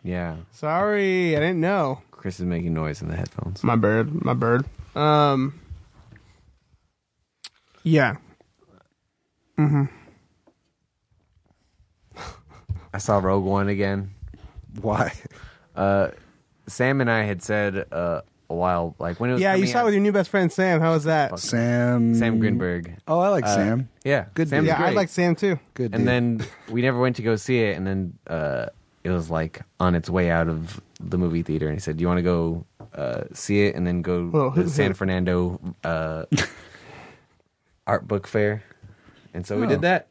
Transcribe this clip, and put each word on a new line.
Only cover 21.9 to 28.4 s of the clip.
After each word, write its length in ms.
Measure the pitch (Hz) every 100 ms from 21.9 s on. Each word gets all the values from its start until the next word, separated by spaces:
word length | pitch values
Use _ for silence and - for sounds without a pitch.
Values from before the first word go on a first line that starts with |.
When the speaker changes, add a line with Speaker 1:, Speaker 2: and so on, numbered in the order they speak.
| 123 117 117
Speaker 1:
Sam 240 | 113 113
Grinberg. 560 | 110 95 90 87 85 85 -
Speaker 3:
Oh, 120 | 165
I 100 | 190
like 140 | 190
Speaker 1:
Uh, 120 | 104 98
Speaker 3:
Sam. 340 | 101 117 131 _
Speaker 1:
yeah. 220 | 131 139 -
Speaker 3:
Good 160 | - 160
Speaker 1:
Sam's 120 | 143
Speaker 3:
dude. 40 | 160
Speaker 2:
Yeah, 80 | 156
I 80 | 160
Speaker 1:
great. 80 | 208
Speaker 2:
like 140 | 175
Sam, 260 | - 175 165
too. 240 | 202 160 _
Speaker 3:
Good 200 | - 120
Speaker 1:
And 120 | 113 120
Speaker 3:
dude. 20 |
Speaker 1:
then 400 | 123 120 113 101 - -
we 120 | 113
never 180 | 127 123
went 180 | 127 120
to 40 |
go 140 | 113 110
see 240 | - 127
it, 120 | 110 82
and 80 | 95
then, 320 | 95 90 - -
uh, 400 | 80